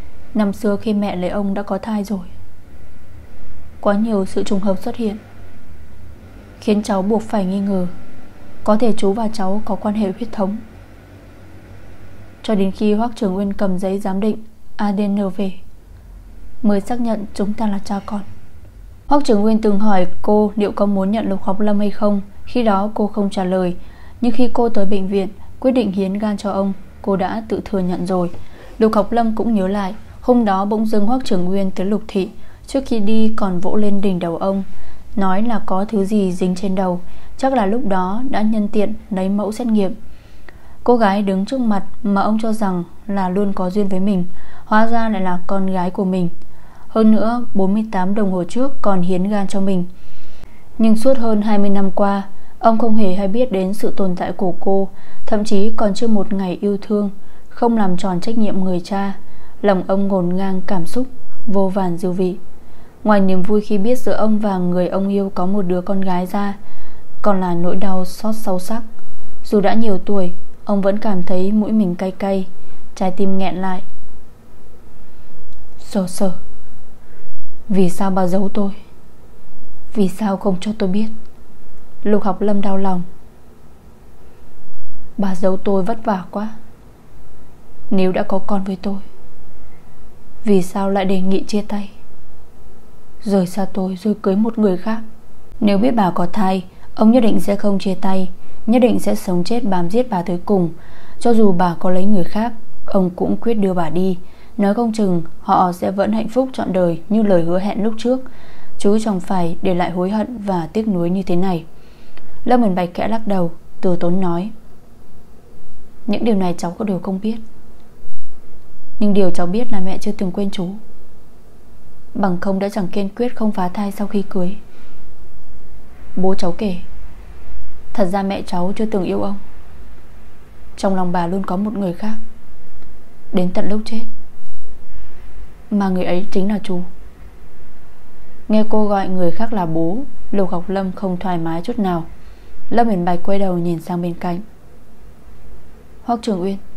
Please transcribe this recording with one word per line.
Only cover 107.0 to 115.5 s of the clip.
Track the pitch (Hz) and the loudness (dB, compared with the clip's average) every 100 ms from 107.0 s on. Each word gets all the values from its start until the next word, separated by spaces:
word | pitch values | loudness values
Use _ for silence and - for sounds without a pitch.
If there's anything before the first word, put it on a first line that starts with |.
| - | -4
như | 214 | -2
lời | 208 180 | 2 2
hứa | 165 185 | 2 -2
hẹn | 202 - | -4 -4
lúc | 220 220 | -4 -2
trước, | 240 262 - - - - - - | -2 -4 -4 -6 -6 -2 0 2
chứ | 202 220 | 2 2
chẳng | 220 185 | -2 -6
phải | - 190 175 185 | -4 -2 0 0
để | 196 | 0
lại | 175 170 | -2 -4
hối | 180 185 | -4 -4
hận | 214 208 233 | -4 -6 -8
và | 202 180 190 | -6 -6 -4
tiếc | 220 220 | -6 -4
nuối | 180 170 | -4 -4
như | 196 | -4
thế | 185 175 | 0 0
này. | 190 170 - - - - - - - - | 0 -2 -8 -16 -16 -12 -6 -2 0 0
Lâm | - 247 | 2 2
Huyền | 214 | 0
Bạch | 180 175 | -2 -6
khẽ | - 202 | -6 -4
lắc | 220 208 | -2 -2
đầu, | 190 170 - - - | -2 -4 -6 -8 -2
từ | 180 175 | 0 2
tốn | 175 185 | 2 2
nói: | 180 170 214 - - - - - - - - - - | 0 -4 -8 -12 -14 -16 -18 -14 -10 -10 -12 -20 -14